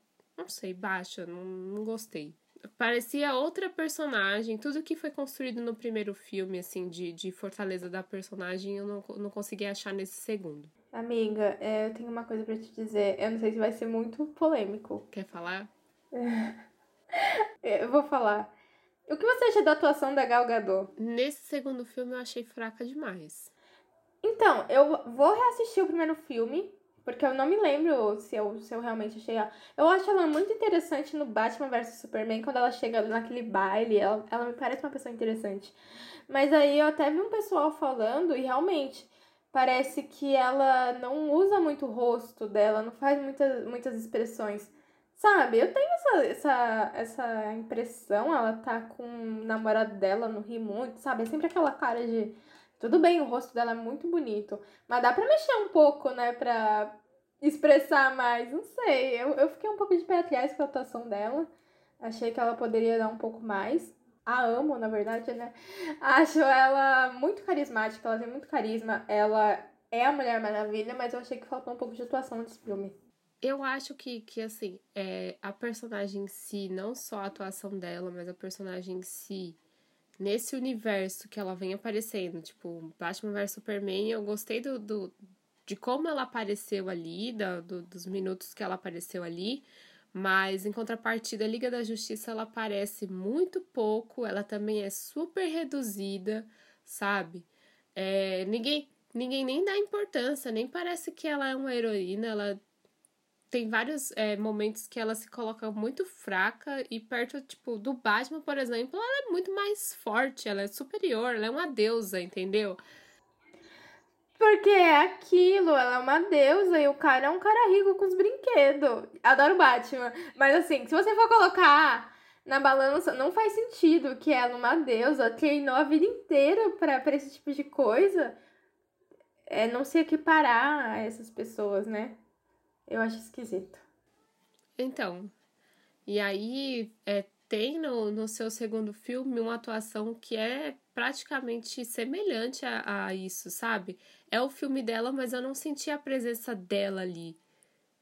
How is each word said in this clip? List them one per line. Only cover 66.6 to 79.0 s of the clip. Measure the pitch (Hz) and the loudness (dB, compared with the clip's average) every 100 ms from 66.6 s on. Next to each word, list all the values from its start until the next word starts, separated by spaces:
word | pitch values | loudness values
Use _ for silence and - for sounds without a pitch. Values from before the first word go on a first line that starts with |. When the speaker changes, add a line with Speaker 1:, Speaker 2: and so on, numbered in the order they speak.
| 262 269 269 262 254 | 6 6 6 6 4
Speaker 2:
muito | 247 302 415 | 0 -2 -2
carismática, | - 302 277 226 220 - 226 | -2 -2 -2 -2 -4 -4 -4
ela | 226 | -4
tem | 233 | -4
muito | 269 - | -12 -4
carisma. | 285 214 220 220 208 - | -2 -2 -2 -2 -4 0
Ela | 208 214 214 214 196 - _ _ | 2 4 4 4 2 -4 _ _
é | 233 262 | 2 2
a | |
Mulher | 285 240 226 | 2 0 0
Maravilha, | 220 214 214 214 220 247 | -2 -4 -4 -4 -6 -6
mas | 240 | -6
eu | 247 | -6
achei | - 233 | -8 -10
que | - | -10
faltou | 254 247 | -10 -10
um | 240 | -8
pouco | 233 | -10
de | 226 | -10
atuação | 240 262 262 226 | -6 -4 -4 -8
nesse | 226 - | -10 -12
filme. | 220 196 196 - _ _ _ _ | -10 -8 -8 -14 _ _ _ _
Speaker 1:
Eu | 254 277 | -4 -4
acho | 269 269 269 | -4 -6 -10
que, | 277 262 233 | -14 -12 -12
que | 220 226 | -12 -10
assim, | 220 220 202 185 _ 202 | -10 -8 -10 -12 _ -10
é, | 190 185 185 - | -8 -8 -10 -10
a | 196 | -12
personagem | 202 240 226 233 202 202 202 | -10 -10 -10 -10 -8 -6 -8
em | 202 | -10
si, | - - 202 190 | -12 -12 -8 -6
não | 190 208 254 | -6 -8 -10
só | - 208 | -10 -10
a | 196 | -10
atuação | - 196 196 196 196 | -10 -12 -12 -12 -10
dela, | 175 175 180 | -10 -10 -10
mas | 180 175 | -10 -12
a | |
personagem | 180 190 - 190 180 180 | -12 -14 -12 -10 -10 -10
em | 185 | -12